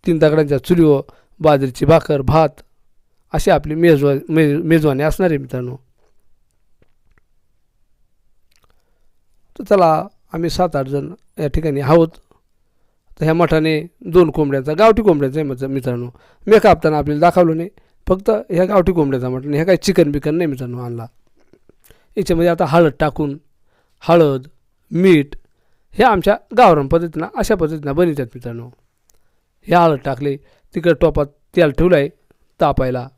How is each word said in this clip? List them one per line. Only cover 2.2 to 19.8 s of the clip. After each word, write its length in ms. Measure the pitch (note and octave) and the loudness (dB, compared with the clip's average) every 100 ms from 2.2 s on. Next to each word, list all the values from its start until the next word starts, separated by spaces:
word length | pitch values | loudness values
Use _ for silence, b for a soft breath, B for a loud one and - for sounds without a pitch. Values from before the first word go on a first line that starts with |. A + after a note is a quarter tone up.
भात, 280 | C3 D#3 D3+ _ - _ _ _ _ _ _ | 0 2 0 _ -20 _ _ _ _ _ _
अशी 180 | D#3 - | -2 0
आपली 240 | D#3 D3 D#3 | 0 0 0
मेजवा-, 440 | E3+ D3 C#3+ C#3 - | 4 4 2 -2 -2
मेज-, 340 | D#3+ D3+ C#3+ | 0 2 0
मेजवानी 400 | D#3 E3 D3+ C3+ | 0 2 2 0
असणार 260 | D3+ - F#3 | -2 -2 -2
आहे 80 | D3 | -2
मित्रांनो. 380 | C3 B2+ B2 C3 _ _ _ _ _ _ _ _ _ _ _ _ _ _ _ _ _ _ _ _ _ _ _ _ _ _ _ _ _ _ _ _ _ _ _ _ _ - | -6 -10 -10 -14 _ _ _ _ _ _ _ _ _ _ _ _ _ _ _ _ _ _ _ _ _ _ _ _ _ _ _ _ _ _ _ _ _ _ _ _ _ -18
तर 40 | |
चला, 440 | G#3 G#3 E3+ D#3 G3 _ _ | 0 2 4 2 -4 _ _
आम्ही 160 | E3 E3+ | -8 -6
सात 260 | E3 F3+ C#3+ | -2 -2 -2
आठ 120 | C3+ | -6
जण 260 | C#3+ C#3+ F3+ _ - | -8 -8 -16 _ -8
या 80 | D3+ | -4
ठिकाणी 320 | D#3+ D#3 C#3 | -4 -4 -4
आहोत. 280 | C3+ E3 E3 - _ _ _ _ _ _ _ _ _ - | 2 2 2 -4 _ _ _ _ _ _ _ _ _ -6
तर 40 | |
ह्या 100 | D#3 | -2
मठाने 500 | E3 E3 D#3+ D#3 D#3 E3+ _ | 0 0 0 0 -4 -6 _
दोन 300 | F#3 E3+ E3 | 0 2 2
कोंबड्यांचा, 420 | D#3+ D3 C#3 C3 | 0 -2 -2 -4
गावठी 280 | D#3+ A3 A3+ | 2 4 4
कोंबड्यांचा 380 | G#3 D#3 C3+ D3 | 2 0 -2 -4
आहे 100 | D3 | -6
मित्र-, 200 | B2 C3+ | -6 -6
मित्रांनो. 400 | C3+ B2+ B2 B2 b b b - | -6 -6 -6 -10 b b b 2
मी 120 | G#3+ | 4
कापताना 380 | G#3+ E3 D#3+ D3+ | 4 2 0 -2
आपल्याला 220 | C#3+ D3 | -4 0
दाखवलं 380 | E3+ F3+ E3+ D#3+ | 2 2 0 0
नाही, 120 | F3+ _ _ _ - | -8 _ _ _ -6
फक्त 220 | F#3+ G3 | -4 -2
ह्या 360 | G#3+ - E3+ F#3 | -4 -2 -2 0
गावठी 260 | G3+ F3 | 0 0
कोंबड्यांचा 380 | E3+ C#3+ C3+ B2 | 0 -2 -2 -6
मटण, 240 | B2+ C#3+ | -8 -4
ह्या 120 | C#3+ E3 | -4 0
काही 120 | |
चिकन 340 | F3+ | 0